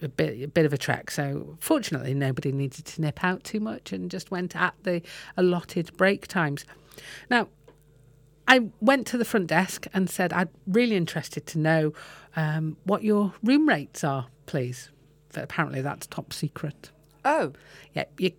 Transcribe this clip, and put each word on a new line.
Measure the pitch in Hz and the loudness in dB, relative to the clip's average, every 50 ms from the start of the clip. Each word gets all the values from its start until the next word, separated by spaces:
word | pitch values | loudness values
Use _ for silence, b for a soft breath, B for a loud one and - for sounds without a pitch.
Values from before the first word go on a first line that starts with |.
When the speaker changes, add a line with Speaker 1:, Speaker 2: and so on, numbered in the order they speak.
| 165 | -8
Speaker 1:
a | 135 | -6
bit, | - - 160 - 113 117 131 | -2 0 0 0 -2 -6 -8
a | 147 | 0
bit | - 175 156 | 4 4 6
of | 143 143 | 6 4
a | 131 | 0
trek. | - - - - - - - | 0 0 -2 -2 -2 -6 -4
So | - 143 143 139 147 147 147 156 - | -4 -2 -2 -4 -6 -6 -10 -12 -10
fortunately, | - - 320 285 220 - - 131 123 135 135 | 0 2 2 2 2 -2 -4 -4 -2 -2 -2
nobody | 139 139 131 131 - - 143 | 0 0 0 -2 -2 -2 -2
needed | 131 139 139 131 - - - | -2 -2 -2 -4 -6 -10 -16
to | - - - | -12 -6 -2
nip | 160 151 - - - | -2 -2 -2 0 0
out | 180 185 180 - | 0 0 -2 -6
too | - - 214 | -6 -6 -4
much | 214 220 226 247 - - 196 | -4 -4 -8 -10 -10 -10 -8
and | 185 180 180 | -6 -6 -6
just | 180 190 - - 190 | -8 -10 -8 -6 -6
went | 180 180 180 - | -4 -4 -4 -2
at | - 180 175 - - - | 0 0 0 -2 -4 -4
the | 185 175 170 170 B B B B B B | -2 -2 -2 -4 B B B B B B
allotted | - 185 180 175 175 - - - 175 165 - - | 2 2 4 4 2 -2 -4 -4 -4 -4 -4 0
break | - 185 196 202 196 - | 2 2 4 4 0 -4
times. | - - 196 160 147 143 147 - B B B B B B B B B B B B B | -4 -2 0 0 0 -2 -4 -8 B B B B B B B B B B B B B
Now, | 247 233 202 - - _ _ - - _ _ _ _ _ - - _ _ _ _ _ _ _ - | 0 2 2 0 -6 _ _ -20 -20 _ _ _ _ _ -20 -20 _ _ _ _ _ _ _ 6
I | 262 254 233 196 - _ | 8 8 6 2 -4 _
went | 214 247 277 269 220 - | 4 4 4 4 2 -2
to | - 240 | -2 -2
the | 226 | 0
front | - - 220 180 156 | 2 2 0 2 4
desk | 156 170 190 - - - - - - | 2 2 2 2 -4 -10 -12 -4 -2
and | 190 190 175 | 0 0 0
said, | - - 185 170 - | 0 -2 -2 0 2
"I'm | 175 185 170 - - - | 0 0 -2 -4 -10 -6
really | 190 185 233 247 233 214 | 0 2 4 4 4 2
interested | 185 165 - - 160 - - - 147 - | 0 0 0 -2 -6 -6 -6 -10 -10 -10
to | - - 160 | -6 -4 0
know, | 151 156 160 160 156 151 151 B B B B B B B - | 2 4 4 4 2 0 -2 B B B B B B B -4
um, | 160 156 151 156 160 160 156 156 - - | -4 -2 -2 -2 -2 -4 -4 -6 -6 -2
what | 180 208 - 220 | -2 -2 0 2
your | 214 214 202 208 185 - - - | 2 2 2 2 0 -2 -2 2
room | 226 269 294 311 294 | 4 4 6 6 4
rates | 214 147 135 - - - - | 4 2 0 -6 -8 -4 -2
are, | 147 135 135 127 - - _ _ | -2 0 -2 -4 -8 -12 _ _
please." | - - 143 123 123 123 - - - - _ _ _ _ _ _ _ - | -4 -2 -2 -2 -2 -6 -10 -14 -18 -20 _ _ _ _ _ _ _ -12
But | - - | -12 -10
apparently | - - - 156 135 135 131 131 | -6 -4 -2 -2 -2 -2 -4 -4
that's | 117 - - - | -4 -6 -8 -10
top | - - - - - - | -10 -10 -10 -10 -10 -8
secret. | - - 147 - - - 147 - - - - - _ _ _ _ _ - | -6 -6 -6 -6 -6 -8 -8 -8 -10 -18 -20 -20 _ _ _ _ _ 0
Speaker 2:
Oh. | 262 302 311 196 135 143 B B B B B B B _ | 2 2 2 0 -2 -6 B B B B B B B _
Speaker 1:
Yeah, | - - - - | -6 -6 -6 -4
you, | - 185 185 - | -2 -2 -2 -2